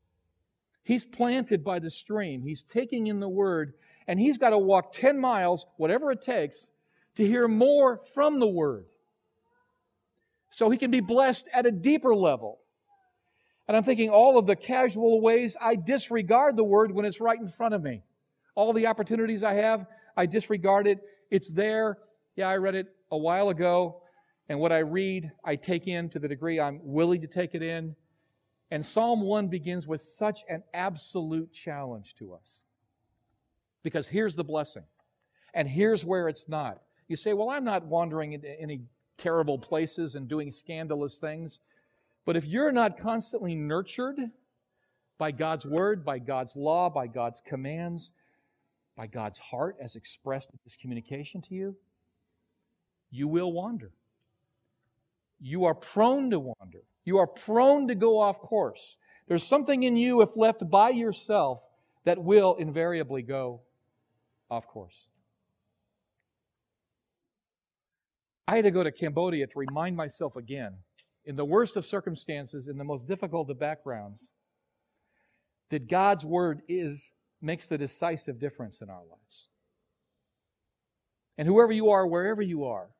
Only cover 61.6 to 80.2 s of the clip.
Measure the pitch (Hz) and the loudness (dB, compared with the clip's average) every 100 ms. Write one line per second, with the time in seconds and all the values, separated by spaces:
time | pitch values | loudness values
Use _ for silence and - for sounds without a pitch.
61.6 | _ _ _ _ 170 180 170 208 190 175 | _ _ _ _ -2 0 6 6 6 2
62.6 | 156 151 165 170 131 135 117 135 127 120 | -2 -4 -2 -4 -6 -8 -6 -6 -8 -10
63.6 | _ _ _ _ _ _ _ _ - 117 | _ _ _ _ _ _ _ _ -10 -10
64.6 | - 110 90 - _ _ _ _ _ _ | -10 -18 -18 -20 _ _ _ _ _ _
65.6 | _ _ _ _ _ _ _ _ _ _ | _ _ _ _ _ _ _ _ _ _
66.6 | _ _ _ _ _ _ _ _ _ _ | _ _ _ _ _ _ _ _ _ _
67.6 | _ _ _ _ _ _ _ _ - 226 | _ _ _ _ _ _ _ _ -2 2
68.6 | 208 180 160 - 160 147 180 156 135 147 | 2 2 -2 -4 -4 -2 -2 -2 -6 -8
69.6 | 135 147 175 170 151 - 151 127 117 139 | -8 -6 -6 -6 -8 -8 -10 -10 -14 -12
70.6 | 107 95 - _ _ _ 151 139 143 196 | -12 -14 -20 _ _ _ -14 -8 0 2
71.6 | 240 202 - 202 185 160 - 147 135 143 | 2 -2 -6 -6 -6 -10 -10 -10 -10 -14
72.6 | 131 139 143 143 127 190 180 165 139 131 | -12 -12 -8 -10 -8 -8 -6 -6 -6 -6
73.6 | 151 156 139 113 104 107 - _ _ _ | -6 -8 -10 -10 -12 -18 -20 _ _ _
74.6 | _ _ _ _ _ _ _ _ _ _ | _ _ _ _ _ _ _ _ _ _
75.6 | - 151 120 180 196 185 151 175 175 151 | -8 -8 -2 0 2 2 0 -2 -2 -4
76.6 | - 180 160 143 - _ _ _ 156 165 | -6 -6 -6 -10 -18 _ _ _ -8 -8
77.6 | - 151 139 - 170 160 - 120 139 - | -6 -6 -6 -4 -6 -6 -8 -8 -8 -10
78.6 | 113 - 101 92 85 85 _ - _ _ | -16 -16 -18 -18 -20 -20 _ -20 _ _
79.6 | _ _ _ _ _ _ | _ _ _ _ _ _